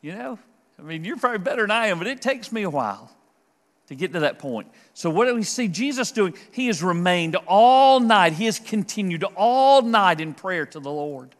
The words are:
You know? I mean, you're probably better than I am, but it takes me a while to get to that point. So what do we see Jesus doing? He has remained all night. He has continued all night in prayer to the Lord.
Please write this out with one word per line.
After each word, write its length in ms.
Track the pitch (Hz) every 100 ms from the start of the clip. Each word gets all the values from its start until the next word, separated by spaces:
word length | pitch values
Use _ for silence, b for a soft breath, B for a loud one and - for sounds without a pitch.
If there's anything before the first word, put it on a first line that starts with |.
You 140 | 147 190
know? 240 | 247 233 _ _ _ _
I 20 |
mean, 220 | 147 160
you're 140 | 165 247
probably 220 | 254 226
better 240 | 175 254
than 80 | 208
I 160 | 220 226
am, 100 | 175
but 100 | 185
it 140 | 262
takes 300 | - 277 220
me 120 | 226
a 60 | 202
while 420 | 143 113 98 - _ _ _ _ _ _ _ _
to 80 | 135
get 180 | 180
to 80 | 175
that 180 | 147 -
point. 280 | 143 117 - b b
So 160 | - 170
what 160 | 160 247
do 100 | 240
we 80 |
see 240 | 208 - 233
Jesus 440 | 160 269 262 254
doing? 220 | - 196 - B
He 160 | - 254
has 160 | 180
remained 520 | 175 170 175 180 165 170 -
all 520 | 190 233 262 269 262
night. 340 | 233 214 175
He 120 | 156 220
has 140 | -
continued 640 | - 214 190 - 190 165 190 -
all 460 | 220 254 269 277
night 400 | 233 226 190 160
in 120 | 160
prayer 320 | 147 190 180 143
to 140 | 156
the 120 | 139
Lord. 440 | 147 147 139 131 _